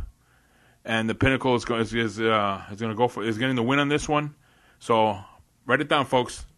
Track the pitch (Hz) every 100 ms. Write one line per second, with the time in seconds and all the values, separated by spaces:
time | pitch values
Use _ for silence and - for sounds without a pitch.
0 | - - _ _ _ _ _ _ - 113
1 | 110 104 131 131 135 120 107 117 110 113
2 | 113 101 113 110 101 98 90 101 113 107
3 | 120 - 104 107 131 131 117 139 143 147
4 | - 147 147 - _ _ _ _ - 113
5 | 110 98 98 - _ _ - 131 147 156
6 | 131 131 117 - -